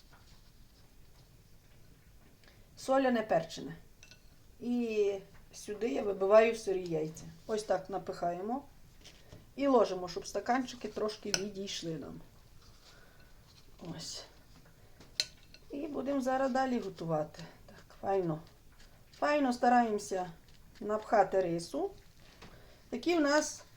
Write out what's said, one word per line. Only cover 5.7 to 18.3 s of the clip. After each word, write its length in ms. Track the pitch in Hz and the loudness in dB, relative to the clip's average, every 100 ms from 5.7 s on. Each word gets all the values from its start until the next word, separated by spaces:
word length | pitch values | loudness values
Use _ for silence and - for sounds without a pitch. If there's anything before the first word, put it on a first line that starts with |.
| 208 240 | -4 -2
я 140 | 269 | 0
вибиваю 540 | 208 190 190 220 233 226 | -2 2 8 8 8 4
сирі 320 | 196 185 175 | -2 -2 -2
яйця. 360 | 160 156 - - - - | -2 -4 -8 -16 -14 -6
Ось 160 | 214 | -4
так 280 | - 185 - | 0 -2 -2
напихаємо. 720 | 185 190 185 175 175 214 269 - - - - - - - - - 262 | -8 -8 -4 -4 -4 -4 -6 -8 -20 -20 -20 -20 -20 -20 -20 -14 -2
І 80 | 277 | 6
ложимо, 420 | 247 190 185 180 | 6 6 0 -6
щоб 180 | 190 - | -8 -6
стаканчики 640 | 202 220 254 247 - - | -4 0 0 -2 -6 -8
трошки 420 | - 214 - 208 | -4 -4 -4 -4
відійшли 680 | 190 202 190 196 - 165 156 | -4 -4 -8 -8 -8 -8 -8
нам. 220 | - 165 - - - - - - - - - - - - - - - - 175 160 | -10 -14 -18 -20 -20 -20 -20 -20 -20 -20 -20 -20 -20 -20 -20 -20 -20 -16 -14 -12
Ось. 280 | - - - - - - - - - - - - - - - - - | -10 -12 -14 -20 -20 -20 -20 -20 -20 -20 -10 -6 -6 -8 -20 -20 -12
І 160 | 285 302 | -10 -8
будемо 340 | 262 262 277 | -6 -2 -2
зараз 320 | 247 262 269 | 0 0 2
далі 260 | 262 262 240 | 2 0 -2
готувати. 640 | 190 - 165 156 156 - 165 - - | -4 -6 -2 -2 -2 -8 -18 -18 -20
Так, 300 | - - - | -20 -20 -8
файно. 400 | 202 196 170 | -2 0 0